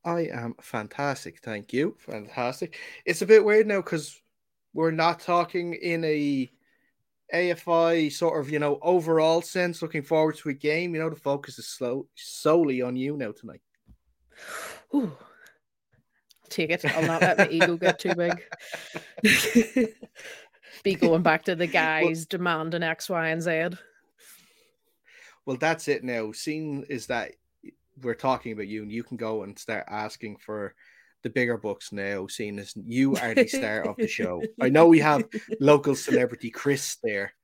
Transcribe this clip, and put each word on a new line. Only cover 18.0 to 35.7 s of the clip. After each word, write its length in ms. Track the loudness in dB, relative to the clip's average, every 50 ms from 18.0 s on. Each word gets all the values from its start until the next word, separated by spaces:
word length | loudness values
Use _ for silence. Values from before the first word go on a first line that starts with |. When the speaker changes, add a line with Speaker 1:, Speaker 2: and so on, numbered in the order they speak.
| -2 -2 -2
Speaker 2:
big. 280 | 0 0 -2 -2 -4 -8 -18 -18 _ -16 -16 -16 -16 -16 -14 -14 -14 -14 -14 -8 0
<laughs> 720 | 2 4 4 4 2 4 4 4 4 4 2 0 0 0 -2 _ -20 _ _ -20 -18 -18 -18 -20 -20 _ _ _ _ -20 -20 -4
Be 120 | -2 -2 2
going 260 | 4 4 6 6 6
back 220 | 6 4 4 4 0
to 100 | -2 -2
the 100 | -2 -2
Speaker 1:
Well 80 | 0
Speaker 2:
guys 540 | 2 2 2 2 2 2 2 0 0 -2 -6
demanding 560 | _ -6 -2 0 0 0 0 -2 -4 -4 -2
X, 260 | -2 -2 -4 -4 -6 -4
Y, 200 | -2 -2 0 -2
and 140 | -2 -2
Z. 260 | -2 -2 0 0 -2 -4 -6 -10 -18 _ _ _ _ _ _ _ -20 -20 -20 _ _ _ _ _ _ _ _ _ _ _ _ _ _ _ -20 -20 -20 -20 _ _ _
Speaker 1:
Well, 100 | -6 -4
that's 320 | 0 0 0 0 0 0 -2
it 160 | -2 -2 -2
now. 280 | -4 -4 -4 -4 -6
Seeing 520 | -8 -8 -8 -6 -6 -6 -6 -6 -8 -8 -8 -8
is 160 | -10 -10 -6
that 260 | -4 -4 -4 -4 -6 -12 _ _ _ _ _ -20 -20 _ _ _ _ _ -8
we're 100 | -6 -6 -6
talking 380 | -2 0 -2 -2 -2 -4 -10
about 140 | -8 -8 -8 -8
you, 140 | -8 -10
and 100 | -10 -8
you 100 | -8 -8
can 140 | -8 -10 -10
go 280 | -8 -6 -4 -4 -6 -6
and 140 | -8 -14 -14
start 260 | -8 -8 -8 -8 -6 -8
asking 480 | -8 -8 -8 -8 -10 -12 -14 -14 -14
for 380 | -14 -12 -10 -8 -8 -8 -10 _ _ _ _ _ _ _ _ _ _
the 80 | -12 -4
bigger 260 | -2 0 0 0 -2
bucks 340 | -4 -4 -6 -6 -6 -10 -12
now, 360 | -10 -6 -6 -4 -4 -6 -6
seeing 320 | -8 -8 -8 -8 -8 -8 -10
as 160 | -12 -12 -14
you 400 | -14 -12 -4 0 2 2 2 2
are 180 | 0 0 2 4
the 120 | 4 4
star 420 | 4 2 -2 -2 -2 -2 -2 -4 -4
of 80 | -4
the 120 | -4 -4 -4
show. 340 | -2 -4 -4 -4 -2 -4 -6 -8 -4 0
I 80 | 2 4
know 200 | 8 8 10 10
we 100 | 10 8
have 260 | 8 4 2 2 0 -4 -8 -12
Speaker 2:
<laughs> 160 | -8 -8 -4 2
Speaker 1:
local 340 | 6 6